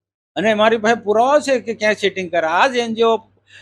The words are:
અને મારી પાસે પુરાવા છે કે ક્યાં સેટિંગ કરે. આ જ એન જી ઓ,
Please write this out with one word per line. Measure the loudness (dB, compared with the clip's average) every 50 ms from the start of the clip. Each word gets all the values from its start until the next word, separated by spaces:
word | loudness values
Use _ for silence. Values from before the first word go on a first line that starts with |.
| _ _ _ _ _ _ _
અને | -2 -2 0 2
મારી | 2 2 2 2
પાસે | 2 0 0 0 0
પુરાવા | -2 -2 0 2 2 2 2 0
છે | 0 0 -2 -4
કે | -4 -6 -8
ક્યાં | -4 -2 -4 -2
સેટિંગ | -2 -4 -4 -4 -6 -8 -4
કરે. | -4 -2 -2
આ | 0 0 2 2
જ | 2 0
એન | -2 -4 -4 -2
જી | 0 2
ઓ, | 2 2 0 -4 _ _ _ _ _ -20 -20